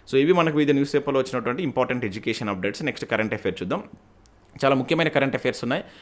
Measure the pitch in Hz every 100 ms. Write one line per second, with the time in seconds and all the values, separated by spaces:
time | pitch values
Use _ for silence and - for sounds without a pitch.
0 | - 135 147 175 160 151 147 139 143 143
1 | 143 135 131 127 117 123 165 120 123 123
2 | 113 98 120 110 107 98 101 107 147 117
3 | - 110 107 107 98 90 92 170 - -
4 | _ _ - _ _ - 135 135 127 165
5 | 160 147 135 131 127 117 120 151 - -